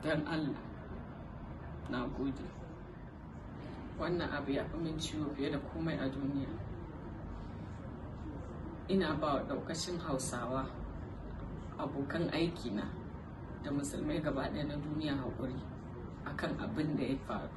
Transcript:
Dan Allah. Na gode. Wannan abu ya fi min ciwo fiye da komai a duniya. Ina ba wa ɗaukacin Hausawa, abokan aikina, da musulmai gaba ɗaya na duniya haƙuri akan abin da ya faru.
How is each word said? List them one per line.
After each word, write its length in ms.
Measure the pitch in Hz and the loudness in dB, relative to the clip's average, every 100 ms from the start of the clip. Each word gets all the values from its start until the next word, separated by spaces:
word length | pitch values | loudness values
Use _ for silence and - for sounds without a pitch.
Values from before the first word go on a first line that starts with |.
Dan 180 | 151 151 151 | 6 4 4
Allah. 340 | 160 147 - - - - - - - - - - - - - - | 2 2 0 -4 -8 -6 -6 -6 -8 -8 -6 -6 -6 -6 -6 -2
Na 160 | - - | 0 0
gode. 380 | - 139 127 - - - - - - - - - - - - - - - - | 2 2 0 -4 -6 -8 -10 -10 -10 -10 -10 -10 -8 -8 -8 -6 -6 -6 0
Wannan 300 | 160 175 151 | 2 4 4
abu 200 | 143 135 | 0 2
ya 120 | 139 - | 2 2
fi 120 | 160 | 0
min 200 | 165 156 | 0 0
ciwo 340 | - 151 147 - | 0 2 0 2
fiye 160 | 143 | 2
da 60 | 147 | 2
komai 380 | - 160 165 139 | 0 0 2 2
a 100 | 135 | 2
duniya. 400 | 135 139 139 131 - - - - - - - - - - - - - - - - - - - - - - - - | 2 2 2 0 -2 -4 -4 -6 -6 -6 -6 -4 -4 -6 -6 -6 -6 -6 -6 -6 -4 -4 -4 -4 -4 -4 -6 4
Ina 240 | 190 160 151 | 4 6 4
ba 180 | 151 135 | 4 4
wa 60 | |
ɗaukacin 540 | - 135 - - 180 175 | 4 0 0 -2 0 0
Hausawa, 680 | - 135 - 123 120 131 131 - - - - - - - - - - - | 2 2 2 0 2 2 0 -2 -4 -4 -4 -6 -6 -4 -4 -4 -6 -2
abokan 500 | 151 135 139 165 170 | 0 2 2 4 4
aikina, 500 | 156 170 - 120 98 - - - - - - - - | 6 4 4 0 0 0 -4 -6 -6 -6 -8 -6 -4
da 80 | - | 0
musulmai 500 | 143 143 180 151 160 | 2 2 0 2 4
gaba 280 | 151 135 127 | 4 2 2
ɗaya 180 | 156 147 | 2 0
na 80 | 147 | 0
duniya 400 | 151 151 151 139 | 0 2 2 2
haƙuri 380 | - - 127 - - - - - - - - | 2 0 0 0 -4 -6 -6 -6 -6 -4 -4
akan 340 | - - - | 0 0 2
abin 360 | - - 151 143 | 0 2 4 4
da 60 | |
ya 120 | 131 135 - | 4 2 2
faru. 220 | 107 - | -2 -2